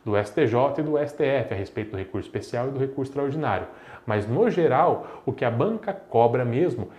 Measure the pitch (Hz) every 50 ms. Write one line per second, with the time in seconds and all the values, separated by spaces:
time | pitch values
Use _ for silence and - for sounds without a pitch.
0 | - 113 104 101 104 - - - 151 120 107 120 131 143 139 - 156 151 151 147
1 | 147 147 - - 156 135 139 135 113 - 117 98 98 92 - - 107 107 - 98
2 | 95 - - 104 - - - 113 98 - - 120 120 135 139 139 131 135 135 -
3 | 135 131 - 143 143 139 139 160 151 123 101 90 87 - - - - - - -
4 | - - 110 107 98 107 117 156 226 247 175 180 165 143 123 135 165 175 139 -
5 | - - - - - - 123 - 135 123 113 117 147 202 226 220 - 196 190 -
6 | - - - 117 117 120 117 127 123 120 117 131 175 175 127 120 104 - -